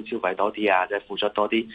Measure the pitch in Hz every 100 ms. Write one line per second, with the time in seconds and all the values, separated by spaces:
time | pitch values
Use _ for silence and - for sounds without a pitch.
0 | 107 113 92 90 101 - 104 92 92 101
1 | - 95 104 - 104 113 113